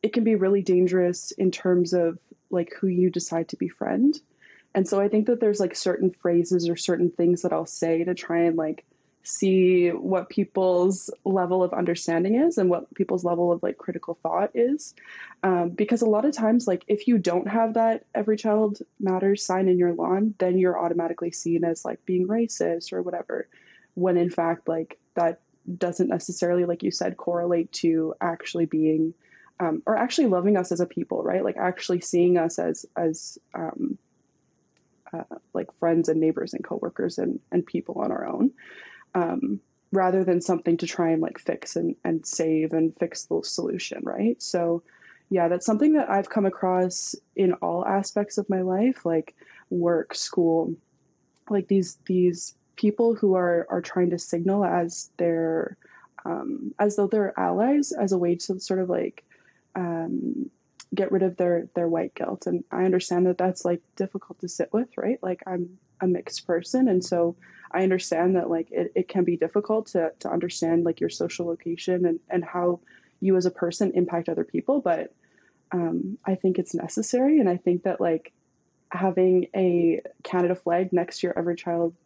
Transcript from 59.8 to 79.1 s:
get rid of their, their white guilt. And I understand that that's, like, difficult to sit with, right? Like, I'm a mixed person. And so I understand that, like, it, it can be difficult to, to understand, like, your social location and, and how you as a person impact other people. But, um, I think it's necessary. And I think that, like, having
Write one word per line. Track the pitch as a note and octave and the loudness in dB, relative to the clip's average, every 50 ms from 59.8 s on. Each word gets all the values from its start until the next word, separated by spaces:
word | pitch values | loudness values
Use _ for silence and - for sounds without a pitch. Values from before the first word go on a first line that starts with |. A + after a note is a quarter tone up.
| F3+ F3 E3+ E3 E3 E3+ F3+ - - - - - - - _ _ _ _ _ _ - _ | -6 -4 -4 -4 -4 -4 -6 -4 -4 -6 -6 -6 -8 -10 _ _ _ _ _ _ -12 _
get | - F#3+ G3 - | -4 -4 -2 0
rid | G3 F#3+ | 2 2
of | F#3+ F#3 F3+ | 2 0 0
their, | - F#3 F3 F3 E3+ E3+ F#3+ _ | 0 0 2 2 0 -2 -4 _
their | F3 E3+ | -2 -2
white | E3+ E3 E3 - - _ | 0 0 -2 -2 -4 _
guilt. | - - - G3 F#3+ - | -8 -6 -6 -6 -6 -4
And | F3+ F3+ E3+ - _ | -4 -4 -4 -4 _
I | - - F#3 | -2 0 2
understand | F#3+ F#3 F3+ F3+ - F3+ F3 F#3 | 2 2 0 0 0 0 2 2
that | F#3 F3 - | 2 2 2
that's, | F#3 F#3 F3+ - - | 0 0 0 -2 -2
like, | F3+ F3 E3+ _ _ _ | -2 -2 -2 _ _ _
difficult | - G3 F#3+ _ G3 - - F#3 _ | -8 -8 -6 _ -12 -12 -12 -16 _
to | - F3 | -12 -12
sit | - - E3+ - | -4 -6 -4 -2
with, | - A3 B3+ A#3+ _ | 0 -2 -2 -2 _
right? | - - G#3 B3+ - | -6 -2 -2 -4 -2
Like, | - F#3 F3+ - - | -4 -6 -6 -6 -6
I'm | - F#3 F3+ F3+ F3 F#3 _ _ _ _ _ | -8 -6 -6 -6 -6 -10 _ _ _ _ _
a | F#3+ | 0
mixed | F#3 F3+ - - - - - - | 0 0 0 -2 -8 -12 -12 -4
person. | - F3 E3 F3 - - B3+ C4 B3 | -2 -2 -2 -2 0 2 2 4 4
And | F#3+ F#3 F3+ | 4 2 2
so | - F#3 F3 E3+ E3+ E3+ _ _ - - - - - | 0 0 2 2 0 0 _ _ -20 -20 -20 -16 -6
I | - F3+ F#3+ | -2 0 2
understand | F#3+ F#3 F#3 - - F3 D#3+ E3+ F3+ F#3+ | 2 2 0 0 -2 -2 0 2 2 2
that, | F3+ E3+ - | 2 0 0
like, | E3+ E3 D#3+ _ | -2 -4 -4 _
it, | - - F3 E3+ - | -4 -4 -4 -2 -2
it | F#3+ F3+ - | -4 -4 -2
can | - G3 | 0 0
be | F3+ E3 F3 | 0 0 0
difficult | E3+ E3 D#3+ - G#3 G#3 - A3 A3 A3 - | 0 -2 0 0 -2 0 0 -2 -2 -2 -2
to, | - F#3 E3 D#3+ - _ | -2 -2 -2 -2 -4 _
to | - - | -8 -4
understand, | - F3 F3 F3+ - - E3+ E3 E3 E3+ E3+ | -4 -2 -4 -4 -4 -4 0 2 2 2 2
like, | E3+ D#3+ - | 0 0 -2
your | F3 E3+ | -4 -4
social | - - E3+ F3 - - F3 | -2 -4 -6 -6 -4 -6 -6
location | E3+ E3 - - E3+ E3+ F3 - - F#3 F3 F3+ | -6 -6 -6 -6 -8 -8 -6 -2 -2 0 2 2
and, | F3 E3 E3 _ _ | 0 0 -2 _ _
and | - F3 F3 | -4 -4 -4
how | - - F3+ F3 F3 F3 F3 _ _ _ _ _ _ _ _ | -4 -6 -2 0 0 -2 -2 _ _ _ _ _ _ _ _
you | - F#3+ F#3+ | 0 2 2
as | F#3 F3+ | 4 2
a | F#3 | 0
person | F3+ - G3 F3 F3+ - G#3 F#3+ - | -2 -2 -4 -4 -2 -2 -2 0 2
impact | F3+ F3+ F3 F3+ E3+ E3+ - | 0 0 0 -2 -4 -4 -4
other | E3 E3 | -4 -4
people. | E3 - - E3 - - C#4 D4 | -4 -4 -6 -6 -2 0 0 0
But, | - F3+ E3+ D#3+ E3 - _ _ _ _ _ _ _ _ _ _ _ _ | 0 0 -2 -2 -4 -10 _ _ _ _ _ _ _ _ _ _ _ _
um, | - F3+ E3+ E3 E3+ F3 F#3+ F#3 G#3 - _ | -4 -2 -2 -2 -2 -2 -4 -4 -8 -8 _
I | G3 F#3+ | -4 -4
think | F#3 - F#3+ F3+ F3+ | 0 0 0 0 0
it's | F3+ - - | -2 -4 -6
necessary. | E3 - E3 - - A3 - - B3 C4 C#4 D#4 D#4 | -8 -8 -6 -6 -6 -4 -2 0 2 2 4 4 4
And | A#3 F#3 | 4 4
I | F3 F3+ | 2 0
think | _ F3+ F3 F3 - | _ 0 0 0 0
that, | G3 F3+ - | -4 -2 0
like, | - E3+ E3 D#3+ - - _ _ _ _ _ _ _ _ _ _ _ _ | 0 0 0 -2 -4 -10 _ _ _ _ _ _ _ _ _ _ _ _
having | - F3 F#3+ F#3+ | -6 -2 -2 0